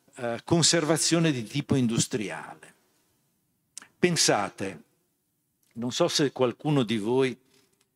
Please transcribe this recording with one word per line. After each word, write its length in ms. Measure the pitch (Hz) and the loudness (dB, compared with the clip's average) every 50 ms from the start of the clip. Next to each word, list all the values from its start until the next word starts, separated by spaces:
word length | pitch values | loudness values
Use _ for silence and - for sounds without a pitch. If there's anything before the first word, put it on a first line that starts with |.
| _ _ _ | _ _ _
eh, 240 | - 123 117 120 117 - | -8 -6 -6 -6 -8 -2
conservazione 880 | - 170 170 139 - 165 165 156 147 160 147 - - 160 170 165 165 | 0 2 4 4 4 4 2 2 2 0 0 2 2 2 2 2 2
di 120 | 139 123 107 | 0 -2 -4
tipo 320 | 101 - 143 - - 143 | -6 -6 -6 -2 0 0
industriale. 1000 | 135 123 110 117 113 - - - 117 101 87 80 78 - - - - - - _ _ _ _ _ _ _ _ _ _ _ _ _ _ _ _ _ _ _ _ _ - - - _ | 2 2 2 0 0 -2 -2 -4 -6 -6 -6 -8 -10 -12 -16 -18 -20 -20 -20 _ _ _ _ _ _ _ _ _ _ _ _ _ _ _ _ _ _ _ _ _ -20 -20 -20 _
Pensate, 840 | _ - 180 165 - - - 135 104 98 92 - - 98 95 90 - - _ _ _ _ _ _ _ _ _ _ _ _ _ _ _ _ _ _ | _ 0 0 2 2 2 2 2 2 0 -4 -6 -8 -8 -8 -8 -12 -18 _ _ _ _ _ _ _ _ _ _ _ _ _ _ _ _ _ _
non 180 | 113 117 123 | -8 -8 -6
so 160 | - - 175 | -2 0 0
se 240 | 165 - - 147 127 | 0 2 0 0 0
qualcuno 520 | - - 127 120 107 - - 147 147 139 123 | 0 0 0 0 0 -2 -2 0 2 2 2
di 140 | 98 117 | 0 -2
voi 380 | 107 98 113 123 131 135 127 113 - _ _ _ _ _ _ _ _ _ _ _ | -2 0 0 2 2 2 0 -2 -8 _ _ _ _ _ _ _ _ _ _ _